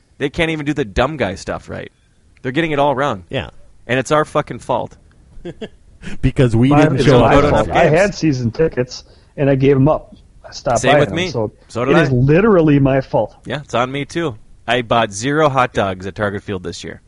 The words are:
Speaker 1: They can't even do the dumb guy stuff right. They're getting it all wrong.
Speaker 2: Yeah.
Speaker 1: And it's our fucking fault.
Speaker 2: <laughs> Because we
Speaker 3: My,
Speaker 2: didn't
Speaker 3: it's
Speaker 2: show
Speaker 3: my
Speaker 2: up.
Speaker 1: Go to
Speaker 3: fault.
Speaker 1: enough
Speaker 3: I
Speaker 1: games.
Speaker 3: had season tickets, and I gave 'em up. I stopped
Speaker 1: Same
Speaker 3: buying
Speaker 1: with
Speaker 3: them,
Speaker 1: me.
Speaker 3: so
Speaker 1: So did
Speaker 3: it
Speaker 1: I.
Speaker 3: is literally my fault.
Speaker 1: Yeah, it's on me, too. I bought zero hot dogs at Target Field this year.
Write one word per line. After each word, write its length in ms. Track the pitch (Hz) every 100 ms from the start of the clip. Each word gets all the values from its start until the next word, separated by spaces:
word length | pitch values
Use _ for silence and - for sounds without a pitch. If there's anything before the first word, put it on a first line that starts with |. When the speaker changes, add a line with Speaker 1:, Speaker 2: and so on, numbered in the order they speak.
| _ -
Speaker 1:
They 120 | 139
can't 220 | - 165
even 140 | 160 147
do 80 |
the 120 | 147 113
dumb 320 | 92 139 151
guy 180 | 101 95
stuff 340 | - 82 -
right. 220 | 95 92 - _ _ _ _
They're 100 | 127
getting 200 | 131 170
it 80 | 143
all 160 | 147 127
wrong. 280 | 143 101 87
Speaker 2:
Yeah. 220 | 131 71 - - - -
Speaker 1:
And 120 | 127
it's 120 | 127
our 140 | 151 156
fucking 340 | 151 - 127
fault. 380 | - 120 151 - _ _ _ -
Speaker 2:
<laughs> 80 | 175 - - - _ - - -
Because 360 | 131 - 127 110
we 140 | 131
Speaker 3:
My, 120 | 147
Speaker 2:
didn't 140 | 156 135
Speaker 3:
it's 100 | 139
Speaker 2:
show 140 | 123
Speaker 3:
my 80 | 117
Speaker 2:
up. 40 |
Speaker 1:
Go 80 | 143
to 80 | 147
Speaker 3:
fault. 140 | 143 143
Speaker 1:
enough 100 | 147
Speaker 3:
I 60 | 165
Speaker 1:
games. 120 | 156
Speaker 3:
had 160 | 202 -
season 340 | 156 131 117
tickets, 540 | - 160 - 123 - - _ _ -
and 100 | 139
I 20 |
gave 220 | 139 135 135
'em 120 | 143
up. 280 | 143 - - - -
I 60 | -
stopped 300 | - 139 120
Speaker 1:
Same 140 | 123
Speaker 3:
buying 60 | 147
Speaker 1:
with 80 | 98
Speaker 3:
them, 60 | 160
Speaker 1:
me. 140 | 180
Speaker 3:
so 220 | 123 107 - _
Speaker 1:
So 180 | 113 123
did 100 | 151
Speaker 3:
it 40 |
Speaker 1:
I. 20 |
Speaker 3:
is 100 | 147
literally 680 | 123 135 160 226 185 156 143
my 220 | 135 135
fault. 340 | - 135 104 - -
Speaker 1:
Yeah, 140 | 135
it's 140 | 139 117
on 160 | 127
me, 140 | 139 139
too. 300 | 170 165 113 - - -
I 140 | 123
bought 300 | 117 120 113
zero 360 | 101 127 147 156
hot 260 | 131 123
dogs 340 | 123 98 92 95
at 80 | 90
Target 260 | 104 98
Field 220 | - 95
this 200 | 87 85
year. 180 | 85 82